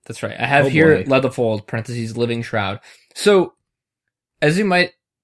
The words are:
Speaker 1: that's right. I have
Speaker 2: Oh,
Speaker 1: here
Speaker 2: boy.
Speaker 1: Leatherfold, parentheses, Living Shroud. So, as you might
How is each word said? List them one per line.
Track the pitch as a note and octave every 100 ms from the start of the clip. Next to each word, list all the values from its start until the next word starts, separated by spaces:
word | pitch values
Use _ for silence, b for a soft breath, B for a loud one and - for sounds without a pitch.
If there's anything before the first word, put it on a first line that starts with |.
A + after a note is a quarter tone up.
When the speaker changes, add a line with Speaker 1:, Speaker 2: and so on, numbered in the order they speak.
| -
Speaker 1:
that's | A#2
right. | A2 A2
I | B2
have | C#3+ C#3
Speaker 2:
Oh, |
Speaker 1:
here | D3+ D#3+ D3+
Speaker 2:
boy. | -
Speaker 1:
Leatherfold, | C3 C3 - A#2 G#2+ -
parentheses, | A2+ A2 A#2+ A2+ A#2
Living | A#2 A#2
Shroud. | A2+ A2 G2 A2+ b b b -
So, | G3+ G3 E3+ _ _ _ _ _ _ _ _ -
as | D3+ F3
you | G#3
might | F3+ F3+ _ _ _